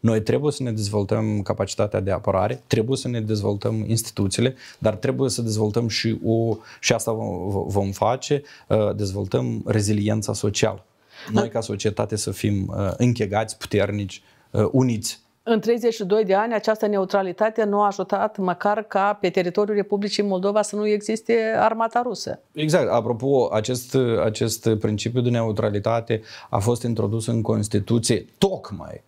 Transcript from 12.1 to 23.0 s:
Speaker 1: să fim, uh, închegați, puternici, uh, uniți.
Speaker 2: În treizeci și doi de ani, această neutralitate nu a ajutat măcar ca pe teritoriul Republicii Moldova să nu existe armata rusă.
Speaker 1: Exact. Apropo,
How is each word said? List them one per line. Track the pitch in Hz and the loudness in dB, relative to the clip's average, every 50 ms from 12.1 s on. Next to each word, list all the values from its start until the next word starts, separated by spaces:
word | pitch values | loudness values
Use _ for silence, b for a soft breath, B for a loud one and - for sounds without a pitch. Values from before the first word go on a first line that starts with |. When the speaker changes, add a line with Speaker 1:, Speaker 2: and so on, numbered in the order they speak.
| 110 | -2
Speaker 1:
să | 104 - - | -4 -4 -4
fim, | 98 - - 107 101 98 95 98 104 | -6 -2 -2 0 0 0 -2 -4 -2
uh, | - 101 95 - | -2 -2 -2 0
închegați, | - 120 123 120 117 107 95 104 104 113 107 - - | 2 2 2 2 2 0 0 0 0 -2 -2 -6 -12
puternici, | - - - 104 95 101 104 104 101 95 - - b b b b b b | -8 -2 2 2 2 2 0 -4 -4 -6 -8 -14 b b b b b b
uh, | b - 110 - - | b 2 2 4 4
uniți. | 131 131 127 117 107 107 - - - _ _ _ _ _ | 4 4 4 2 -2 -4 -6 -10 -10 _ _ _ _ _
Speaker 2:
În | 226 233 214 | 0 0 2
treizeci | - 214 233 240 214 233 226 | 4 2 0 2 2 0 0
și | - 214 | 0 -2
doi | 175 208 220 226 | 0 2 2 2
de | 185 190 | 4 2
ani, | 196 214 233 233 | 2 2 2 0
această | 208 202 - 220 214 - | 0 0 0 0 2 2
neutralitate | 208 208 196 190 190 - 202 196 185 175 - 214 220 220 226 220 | 0 2 2 0 2 0 0 0 0 0 0 0 0 2 0 0
nu | 208 202 208 | 2 2 2
a | 208 | 2
ajutat | 202 196 196 190 190 - 196 202 214 214 - | 2 2 -2 -2 -2 0 0 0 -2 -2 -2
măcar | 190 180 175 175 - 208 208 220 208 | -2 -2 -2 0 0 0 0 0 -2
ca | - - 196 190 202 208 202 | -2 0 2 2 2 0 0
pe | - 180 | -2 0
teritoriul | 175 190 175 180 175 - 208 202 214 | 2 2 0 0 2 0 0 2 2
Republicii | 202 190 202 208 202 202 208 - - 208 | -2 0 0 -2 -2 -2 -2 -4 -2 -2
Moldova | 202 190 185 185 202 202 214 208 | -2 -2 0 0 0 2 2 0
să | 202 - | 0 -2
nu | 208 208 | -2 0
existe | 214 214 214 208 - 220 214 - - 233 233 220 220 220 | 0 0 0 0 -4 -4 -4 -2 0 0 0 2 0 0
armata | - 214 220 226 226 226 226 - 240 247 | 2 2 2 2 0 -2 0 0 -2 -2
rusă. | 247 202 - - - - - _ _ _ | -2 -6 -8 -8 -10 -10 -10 _ _ _
Speaker 1:
Exact. | 151 151 156 151 180 135 98 | -4 0 2 4 4 4 4
Apropo, | 92 117 | 2 2